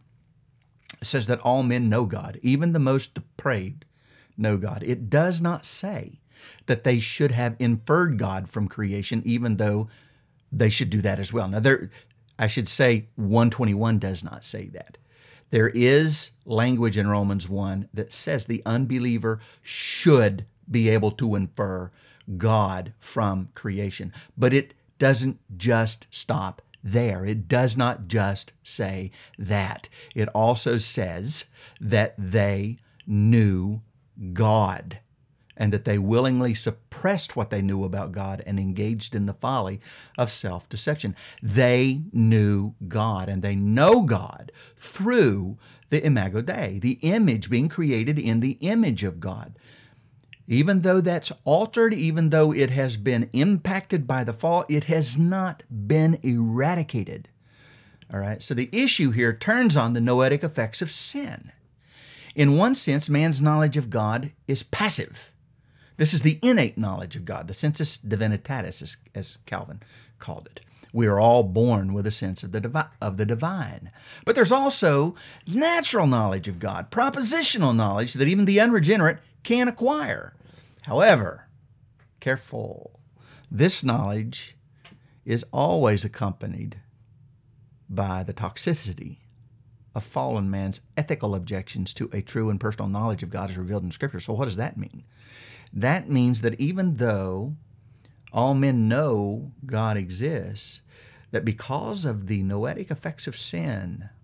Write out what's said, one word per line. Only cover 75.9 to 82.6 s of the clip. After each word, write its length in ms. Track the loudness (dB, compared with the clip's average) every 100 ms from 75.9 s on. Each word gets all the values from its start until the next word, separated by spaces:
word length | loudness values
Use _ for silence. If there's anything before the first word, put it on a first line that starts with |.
| 2 4
knowledge 440 | 4 2 -2 -6
of 100 | -6
God, 320 | -6 -8 -6
propositional 800 | 0 0 0 -2 0 0 2 2
knowledge 380 | 4 2 0 -4
that 160 | 0 2
even 160 | 4
the 160 | 4 6
unregenerate 600 | 6 4 4 4 4 0 _ _
can 260 | -2 0 0
acquire. 640 | 0 -2 -2 -4 -8 -10 _ -20 -20 _ -18
However, 680 | -4 4 6 6 2 -8 -20 _ _ _ _ _ _ _
careful, 800 | -4 -4 -6 -10